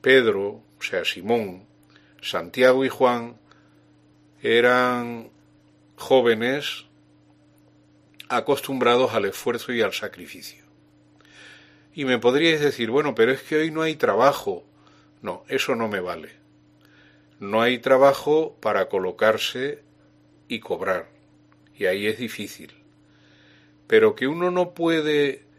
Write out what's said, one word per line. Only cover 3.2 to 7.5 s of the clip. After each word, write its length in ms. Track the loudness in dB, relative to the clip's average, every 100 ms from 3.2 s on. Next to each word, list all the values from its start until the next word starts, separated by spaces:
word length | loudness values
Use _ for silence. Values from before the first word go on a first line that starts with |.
| -6 -16 _ _ _ _ _ _ _ _ _ _
eran 880 | 0 2 4 2 0 -2 -6 -10 -14 _ _ _ _ _ _ _
jóvenes 920 | 2 4 4 2 0 -4 -6 -12 -16 _ _ _ _ _ _